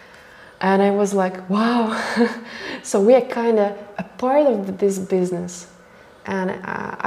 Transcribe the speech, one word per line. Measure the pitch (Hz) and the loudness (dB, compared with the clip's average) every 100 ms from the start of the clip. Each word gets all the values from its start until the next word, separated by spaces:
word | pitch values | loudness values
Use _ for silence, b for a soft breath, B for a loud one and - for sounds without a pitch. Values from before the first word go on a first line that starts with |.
| B B B B B B | B B B B B B
And | 190 196 | 2 4
I | 202 | 4
was | 202 202 | 4 2
like, | 196 185 185 - | 2 0 -4 -2
"Wow." | 202 226 240 220 226 - 208 | 0 2 2 0 -2 -2 0
<laughs> | 233 - - - - - | 0 -2 -14 -14 -12 -12
So | - 214 | -2 2
we | 202 | 6
are | 254 - 240 | 6 4 -2
kinda | 233 220 202 202 - - | 2 2 2 -2 -14 -12
a | - - | -12 -4
part | 254 285 285 | 0 4 4
of | 214 190 190 | 2 -4 0
this | 202 190 | 0 0
business. | 185 185 180 175 180 - - - B B B B - | -2 0 0 -4 -8 -12 -18 -20 B B B B -8
And, | 190 185 | -4 -4
uh, | - - - - - | -6 -8 -8 -8 -4